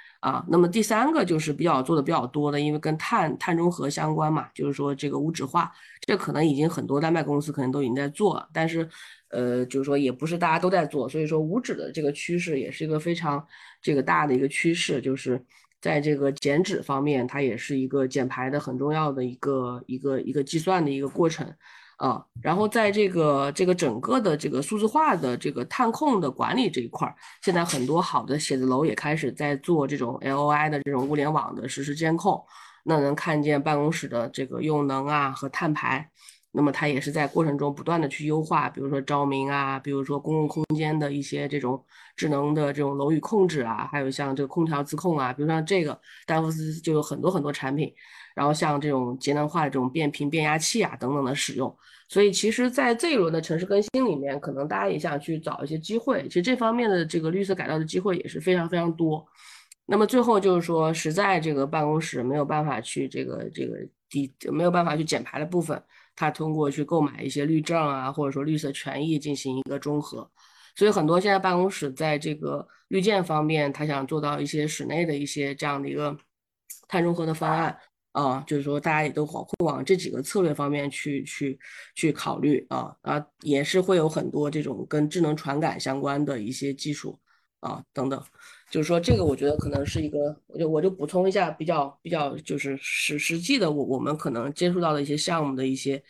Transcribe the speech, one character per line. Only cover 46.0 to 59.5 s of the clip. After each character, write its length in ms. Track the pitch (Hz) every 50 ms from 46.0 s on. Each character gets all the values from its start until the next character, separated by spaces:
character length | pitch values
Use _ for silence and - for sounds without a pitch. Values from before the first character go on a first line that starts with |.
| _ - - - -
丹 160 | - 165 160
佛 100 | 160 160
斯 220 | 160 160 156 156 156 160
就 100 | - 165
有 100 | 156 151
很 200 | 147 - 147 123
多 100 | 123 170
很 100 | 190 175
多 120 | 139 147 143
产 200 | - - 131 139
品， 180 | 147 147 - - - - - - - - - _
然 100 | - 139
后 80 | 147 151
像 280 | 151 185 156 147 143
这 80 | 143 151
种 280 | 143 131 127 120 123 131
节 120 | - 139 143
能 140 | 151 151 151
化 160 | - 175 151
的 60 | 143
这 100 | 135 139
种 100 | 127 131
变 220 | 131 165 156 143
频 180 | 143 - 147 143
变 140 | 151 160 151
压 140 | 147 156 160
器 260 | 160 - - 233 190
啊 140 | - 113 -
等 160 | - 123 143
等 80 | 147 139
的 100 | 123 139
使 200 | 143 - - -
用。 200 | - 131 113 - _ _ - - - _ -
所 120 | - 196
以 100 | 202 208
其 200 | 185 - - 220
实 180 | 226 - 247 254
在 240 | 254 - 262 240 233
这 200 | 233 349 349 311
一 20 |
轮 180 | 233 180 165 160
的 80 | 165
城 160 | 160 - 165 165
市 80 | 180
更 160 | 190 202 202
新 240 | 208 - - 262 262
里 100 | 226 165
面， 240 | 139 139 139 135 143
可 120 | - -
能 160 | 139 135 139 151
大 120 | 208 196
家 80 | 196 196
也 120 | 180 156
想 200 | 156 170 147 143
去 200 | 147 - 160 160
找 240 | 160 156 - - -
一 40 | 147
些 120 | 156 160
机 180 | 160 - 208 233
会， 240 | 226 - 247 185 - -
其 60 | -
实 100 | 180 180
这 120 | 247 254
方 200 | 233 233 226 226
面 120 | 240 240 220
的 160 | 196 180 165
这 160 | 160 - 170
个 120 | 156 160
绿 120 | 170 190 202
色 120 | 190 190
改 120 | 180 143 -
造 120 | 156 156
的 40 | 160
机 160 | 160 - 185
会 160 | 185 208 180 175
也 100 | - -
是 120 | - 143
非 140 | 147 185 185
常 140 | 180 165 165
非 80 | 180 175
常 160 | 170 170 160
多。 320 | 160 170 160 156 156 - - _ _ - -